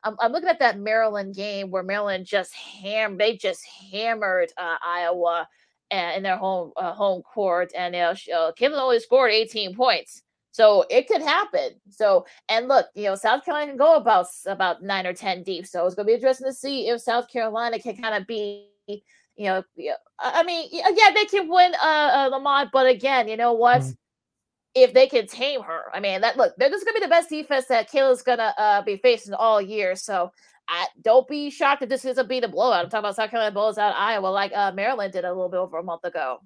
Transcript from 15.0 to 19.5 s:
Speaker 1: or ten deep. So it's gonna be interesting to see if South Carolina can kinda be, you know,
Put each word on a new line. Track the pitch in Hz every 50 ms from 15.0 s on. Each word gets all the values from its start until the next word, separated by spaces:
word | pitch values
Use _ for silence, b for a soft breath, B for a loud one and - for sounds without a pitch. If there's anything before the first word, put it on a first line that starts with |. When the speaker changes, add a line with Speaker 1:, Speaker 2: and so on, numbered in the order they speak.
| 185
Speaker 1:
or | 180 180
ten | 175 - 202 185 180 175
deep. | 196 190 165 190
So | - - 180 170
it's | 185 180
gonna | 196 208
be | 208 226
interesting | 240 233 262 262 254 262
to | 262 262
see | - - 277 277 262 226 220
if | 240 240
South | - - 226 240 247 240
Carolina | _ 247 226 220 208 226 233 233 233 220
can | 214 240 202
kinda | 202 247 220 214 208 190
be, | 190 233 214 208 202 202 202 202 202 _ _ _
you | - 202 208 _ _ _ _ _ _ _ - 208
know, | 196